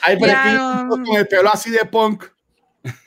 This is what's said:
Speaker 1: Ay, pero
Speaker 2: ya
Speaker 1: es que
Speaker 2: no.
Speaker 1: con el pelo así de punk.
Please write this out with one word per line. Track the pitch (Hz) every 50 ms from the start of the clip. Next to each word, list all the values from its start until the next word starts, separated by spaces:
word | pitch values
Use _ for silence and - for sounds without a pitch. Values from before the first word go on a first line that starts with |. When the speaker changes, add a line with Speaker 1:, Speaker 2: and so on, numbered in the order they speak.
| -
Speaker 1:
Ay, | 175 202 185
pero | - - 277
Speaker 2:
ya | 269 269
Speaker 1:
es | 269
que | 269
Speaker 2:
no. | 262 262 262 254 254 254 254
Speaker 1:
con | 247 254 254 226 220
el | 208 202 202
pelo | 196 185 185 208 214
así | 196 - 233
de | 226 220 220
punk. | - - 220 220 214 214 - - - _ _ _ _ _ _ _ _ _ _ - 131 - - -